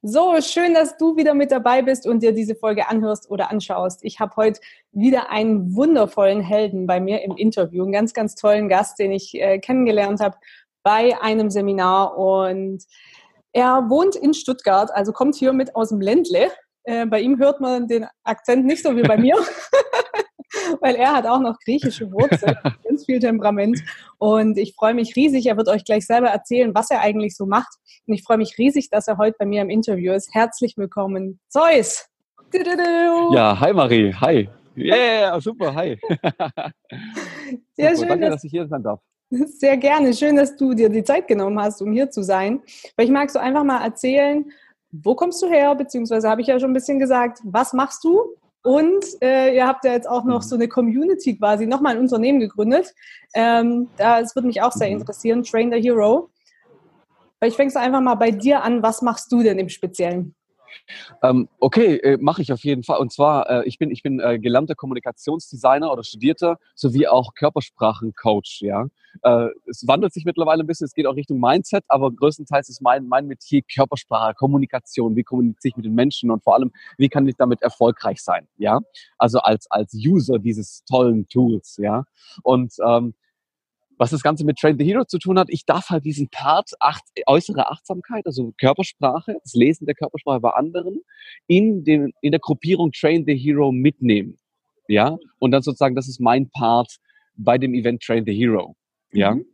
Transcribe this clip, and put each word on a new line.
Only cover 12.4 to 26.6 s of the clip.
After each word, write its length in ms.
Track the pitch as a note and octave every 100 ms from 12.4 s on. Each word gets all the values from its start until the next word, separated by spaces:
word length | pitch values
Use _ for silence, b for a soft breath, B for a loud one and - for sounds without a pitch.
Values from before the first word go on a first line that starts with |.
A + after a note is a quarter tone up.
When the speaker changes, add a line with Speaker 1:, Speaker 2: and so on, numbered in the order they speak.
| F#3+ F#3 F#3+ G3 - b b b b b _
Speaker 1:
er 360 | B3 B3 C4 A#3+
wohnt 280 | C4+ F#4 F#4
in 160 | C#4
Stuttgart, 580 | D#4 - B3+ - G3 G#3
also 200 | - G3+
kommt 220 | A3 C4 D4
hier 180 | C4
mit 200 | C4 C4
aus 140 | A#3+ A3
dem 140 | G#3+
Ländle. 500 | G3 C4+ E4+ F3+ C#4 - _ _
Äh, 220 | - A#3 A#3
bei 160 | G#3+
ihm 180 | A#3+ C4+
hört 220 | C#4 C#4+
man 260 | C4 B3+ A#3+
den 180 | A#3 A3 _ -
Akzent 400 | G#3+ - B3 C4
nicht 180 | D#4+
so 140 | D#4+ A#3+
wie 60 |
bei 120 | A#3+ G#3+
mir, 200 | B3 F#4
<laughs> 1500 | E4+ - - C#5 - - - A#4+ - _ - G#4+ F#4 D#4+
weil 140 | C4+ B3
er 180 | B3+
hat 120 | C#4+ A3+
auch 140 | B3+
noch 180 | B3+ A3+
griechische 480 | - C#4 C4+ - D3+
Wurzeln, 460 | C3+ C#4 E3 - C3+
Speaker 2:
<laughs> 200 | C#3+ A#2+
Speaker 1:
ganz 220 | A3+ C#4+ -
viel 140 | B3+
Temperament. 600 | A#3 A3+ G#3 G#3 G#3 A#3+ B B B B
Und 400 | G#3 A3 A3 G3+
ich 180 | G#3+ -
freue 180 | A3
mich 220 | A#3+ A#3 -
riesig, 300 | D4+ C4+ A#3+
er 100 | G#3+
wird 140 | A3
euch 160 | G#3+ -
gleich 200 | G#3+ -
selber 220 | A#3 B3
erzählen, 480 | G#3 - A#3+